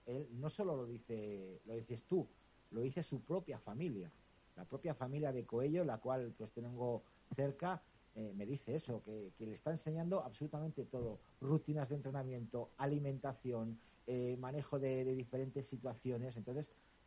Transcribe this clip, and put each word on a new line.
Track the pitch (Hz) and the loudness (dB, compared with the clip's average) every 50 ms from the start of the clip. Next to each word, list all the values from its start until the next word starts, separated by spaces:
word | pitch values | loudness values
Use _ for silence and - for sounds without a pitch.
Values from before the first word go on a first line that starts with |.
| - | -6
él, | 120 123 139 151 123 | -4 -4 -4 -4 -4
no | 120 120 143 156 | -4 -4 -2 -2
solo | - - 208 180 156 | 0 0 2 2 2
lo | 131 123 | 0 0
dice, | 117 120 113 - - 117 107 104 104 101 98 95 92 92 - - | -2 -6 -6 -6 -4 -4 -2 -2 -2 -4 -4 -6 -8 -10 -12 -8
lo | 107 117 | -4 -4
dices | 117 113 - 123 113 - | -4 -2 -4 -6 -6 0
tú, | - 185 185 - - - - - - - - - - | 2 2 2 2 0 -6 -16 -20 -20 -20 -20 -16 -6
lo | - 113 | -2 0
dice | 123 135 131 180 | 0 0 0 -2
su | 156 - 143 123 | -2 -2 -2 -4
propia | - - 165 190 175 - 127 107 | 0 0 0 0 0 -2 -6 -6
familia. | - 107 107 127 175 170 117 98 87 80 - - - - - - - - - | -6 -6 -4 -2 0 0 0 -2 -4 -6 -10 -16 -20 -20 -20 -20 -20 -16 -14
La | - - | -12 -8
propia | - 131 135 - 165 147 | -6 -6 -2 0 -2 0
familia | - 131 127 135 151 151 139 | 0 -2 0 2 2 2 2
de | 131 123 110 | 2 0 0
Coello, | - 113 120 131 147 160 180 170 | 0 2 4 4 4 4 4 4
la | 139 113 110 | 4 2 0
cual | - 127 131 131 123 117 113 | 2 2 2 2 0 -2 -4
pues | - 110 107 | -6 -8 -6
tengo | - 117 117 120 123 120 123 123 120 110 - - - - - - - | -6 -6 -6 -4 -2 0 2 2 2 0 -2 -8 -18 -20 -12 -4 0
cerca, | - 139 139 135 - 175 180 185 - - - - - - - - | 2 2 2 2 0 0 0 0 -2 -4 -12 -20 -20 -20 -12 -8
eh, | 110 110 104 98 | -6 -6 -4 -4
me | 101 101 | -4 -2
dice | 107 139 139 - 110 131 | -2 -2 -2 0 0 0
eso, | 160 - - 117 104 - | 0 0 -2 -2 -4 -4
que, | 107 110 107 101 92 - | -6 -6 -6 -6 -8 -8
que | - 113 | -6 -6
le | 110 | -4
está | 104 - - 151 | -4 -2 0 0
enseñando | 165 151 - 156 156 160 170 170 190 185 127 | 0 0 0 0 0 0 2 2 2 2 2
absolutamente | 123 104 - 151 151 - 151 156 160 - 139 117 | 0 -4 -4 -4 -2 -2 -2 -2 -2 -2 -4 -4
todo. | - - 127 120 113 104 - - - - - | -2 -2 -2 0 -2 -2 -4 -10 -16 -10 -4
Rutinas | 135 135 156 151 - 147 147 151 139 120 | 4 4 4 6 6 2 2 2 2 0
de | 147 | 0
entrenamiento, | 143 - 135 135 139 131 131 127 123 113 110 - 120 120 - - - | -2 0 -2 -2 -2 -2 -2 -2 -4 -4 -2 -2 -2 -4 -4 -2 0
alimentación, | 135 143 147 147 143 139 135 131 - 139 127 - - 127 120 113 113 113 113 - - - - - - | 2 4 4 4 2 2 0 0 -2 -2 -2 -2 0 0 2 2 2 0 -2 -4 -10 -16 -20 -8 -4
eh, | 120 127 123 123 123 123 123 | -2 0 2 2 2 0 0
manejo | 127 127 143 147 139 - - 135 | -2 -2 -2 -2 0 0 2 2
de, | 135 135 131 131 131 | 4 4 4 4 4
de | 131 131 | 4 2
diferentes | 131 123 - - 131 135 131 - 139 127 - | 2 0 0 0 0 0 0 -2 -4 -4 -2
situaciones. | - 117 120 127 117 117 - 127 123 117 123 131 117 | -4 -4 -4 -4 -4 -2 0 0 0 0 0 -2 -4
Entonces, | 117 101 123 127 147 147 - - - - - - - - | -4 -4 -2 -2 -2 -2 -4 -8 -18 -20 -20 -20 -20 -20